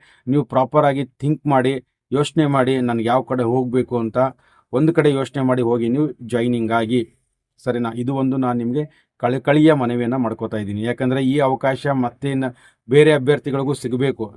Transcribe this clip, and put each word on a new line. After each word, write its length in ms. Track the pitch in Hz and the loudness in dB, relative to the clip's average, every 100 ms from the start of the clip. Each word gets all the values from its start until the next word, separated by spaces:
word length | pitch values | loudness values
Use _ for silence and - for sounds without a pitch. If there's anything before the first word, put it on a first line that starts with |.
| - _ - | -8 _ -2
ನೀವು 160 | 143 | -2
ಪ್ರಾಪರ್ 420 | - 131 127 151 147 | 0 0 0 2 2
ಆಗಿ 200 | 139 131 | 0 -4
ಥಿಂಕ್ 420 | _ 139 151 147 | _ -4 -2 0
ಮಾಡಿ, 380 | 139 127 135 - _ _ | 2 2 0 -8 _ _
ಯೋಚನೆ 340 | 131 147 165 147 | -2 0 0 2
ಮಾಡಿ, 360 | 139 127 131 | 2 2 2
"ನನ್ಗೆ 220 | 123 117 | 0 0
ಯಾವ 180 | 110 127 | 0 0
ಕಡೆ 220 | 123 127 | 0 -2
ಹೋಗ್ಬೇಕು?" 540 | 117 123 127 127 117 120 | 0 0 0 -2 -2 -2
ಅಂತ 200 | 113 123 131 - _ _ _ | -2 0 -2 -4 _ _ _
ಒಂದು 200 | 123 156 | 0 2
ಕಡೆ 180 | 165 151 | 4 2
ಯೋಚನೆ 320 | 135 131 139 | 0 -2 -2
ಮಾಡಿ 180 | 131 127 | 0 0
ಹೋಗಿ 280 | 117 120 117 | 0 0 0
ನೀವು 200 | 131 151 - 117 | 0 -2 -6 -6
ಜಾಯ್ನಿಂಗ್ 440 | 117 123 120 113 | -2 0 -2 0
ಆಗಿ, 380 | 117 113 123 113 _ _ _ _ _ | 0 0 -2 -2 _ _ _ _ _
ಸರಿನಾ? 280 | 127 120 117 117 | -6 -4 -4 -6
ಇದು 200 | 123 135 | -6 -2
ಒಂದು 220 | 131 131 | -2 -2
ನಾನು 200 | 127 120 | -2 -2
ನಿಮಗೆ 500 | 117 131 151 _ _ _ | -4 -4 -6 _ _ _
ಕಳಕಳಿಯ 560 | 123 131 - 147 156 | -4 -2 2 4 6
ಮನವಿಯನ್ನ 420 | 147 120 120 117 131 | 4 0 -2 -2 -2
ಮಾಡ್ಕೋತಾ 420 | 113 110 110 107 | -2 -4 -6 -6
ಇದ್ದೀನಿ. 260 | 101 104 | -6 -4
ಯಾಕಂದ್ರೆ 400 | 113 120 131 135 | -4 -2 -2 0
ಈ 160 | 131 143 | 0 0
ಅವಕಾಶ 480 | 135 131 135 131 147 | 0 0 -2 -2 -2
ಮತ್ತೆ 440 | 135 120 - 139 | -2 -4 -4 -6
ಇನ್ನ 120 | 135 131 123 _ _ - | -4 -4 -8 _ _ 2
ಬೇರೆ 240 | 135 151 | 6 6
ಅಭ್ಯರ್ಥಿಗಳಿಗೂ 600 | 147 127 147 147 135 139 | 4 2 0 -2 -4 -2
ಸಿಗಬೇಕು. 600 | 139 131 123 135 127 107 | -4 -4 -2 -2 -4 -8